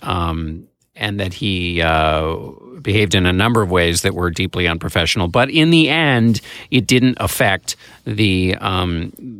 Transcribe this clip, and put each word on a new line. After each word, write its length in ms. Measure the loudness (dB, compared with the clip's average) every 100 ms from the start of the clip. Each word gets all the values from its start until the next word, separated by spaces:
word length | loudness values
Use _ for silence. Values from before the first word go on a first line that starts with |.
um, 640 | -6 -4 -4 -4 -6 -10 -14 _ _ -10
and 240 | -6 -4
that 120 | -6
he, 480 | -4 -4 -2 -2 0
uh, 560 | 2 2 2 0 -2 -4 -8 -16 -20 -10
behaved 320 | -2 0 2
in 120 | 2 2
a 60 |
number 300 | 2 2 2
of 80 | 2
ways 320 | 2 2 0
that 120 | -2
were 160 | -2 -2
deeply 360 | -2 -4 -2 -2
unprofessional. 640 | -2 -4 -2 -2 -2 0
But 200 | 0 2
in 220 | 2 4
the 180 | 4 4
end, 520 | 2 2 4 4 2 -4 -16 -2
it 160 | 0 2
didn't 280 | 4 4 0
affect 560 | -2 0 0 0 -4 -14 -16 -14
the, 520 | -6 0 2 2 0 -2
um, 560 | -2 -2 -2 -2 -6 -10 -16